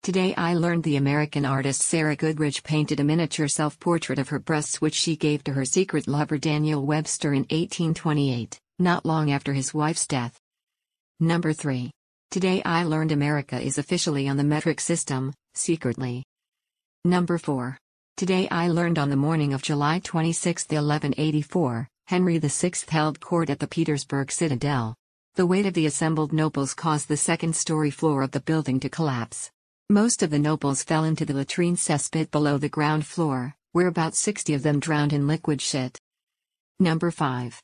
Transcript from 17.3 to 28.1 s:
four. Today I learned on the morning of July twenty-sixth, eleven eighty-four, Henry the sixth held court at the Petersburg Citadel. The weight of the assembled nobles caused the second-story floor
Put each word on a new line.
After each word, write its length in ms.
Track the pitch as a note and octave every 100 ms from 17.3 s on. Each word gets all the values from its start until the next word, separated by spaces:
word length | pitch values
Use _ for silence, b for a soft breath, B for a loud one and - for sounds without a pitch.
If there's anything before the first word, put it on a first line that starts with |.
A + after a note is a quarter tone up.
| E3+
four. 400 | - C3+ B2 C3 _ _ _ -
Today 280 | F#3 F#3 F#3+
I 180 | F3 F3
learned 300 | E3 E3+ D#3+
on 100 | C#3+
the 80 | C#3
morning 380 | D3 E3 C#3+
of 80 | C#3
July 380 | - D3 C#3+ E3+
twenty-sixth, 680 | - E3+ D#3+ E3 F3 E3+ -
eleven 440 | D3+ D3 D3+ D3 -
eighty-four, 720 | D#3 D3+ D3 F#3 D3 A#2 C3 _ -
Henry 280 | F#3 F3+ E3
the 140 | D3+
sixth 400 | - F3 - -
held 300 | D#3+ D#3 C#3
court 280 | - E3+ D#3
at 100 | C#3+
the 80 | D3
Petersburg 640 | - E3 C#3+ - C#3 C3+
Citadel. 640 | - E3 B2 C#3+ C#3 A2+ A#2 _ _ _ -
The 100 | F3
weight 180 | F#3
of 80 | G3+
the 140 | F#3 D#3
assembled 480 | - D#3+ D#3 D3+
nobles 400 | D#3 D#3 C#3+ C3+
caused 340 | - E3 D3+ -
the 80 | D3
second-story 720 | - E3 E3 D#3+ - D#3 D3+
floor 300 | - D#3+